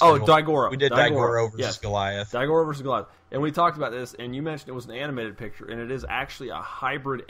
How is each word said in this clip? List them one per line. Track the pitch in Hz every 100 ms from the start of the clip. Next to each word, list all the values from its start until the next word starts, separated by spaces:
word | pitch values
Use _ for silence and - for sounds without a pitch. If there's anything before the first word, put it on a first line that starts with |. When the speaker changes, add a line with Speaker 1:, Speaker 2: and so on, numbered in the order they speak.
Speaker 1:
Oh, | 165 147
Speaker 2:
schedule. | - 156 156
Speaker 1:
Daigoro. | 151 113
Speaker 2:
We | 135
did | 139
Speaker 1:
Daigoro. | 120 123
Speaker 2:
Daigoro | 139 117 117 113
versus | 110
Speaker 1:
Yes. | 120 92
Speaker 2:
Goliath. | 104 101 98 101 107
Speaker 1:
Daigoro | 120 139 160 156
versus | 143
Goliath. | 135 117 - _ _
And | 135
we | 151
talked | 147 170 151
about | 135
this, | 123 123
and | - 120 127
you |
mentioned | 160 151 -
it |
was | 127 120
an |
animated | 117 147 127 110 98
picture, | 107 -
and | - 117
it | 117
is | 131 120
actually | 120 135 - 127
a | 82
hybrid | 92 - 127 139 135 131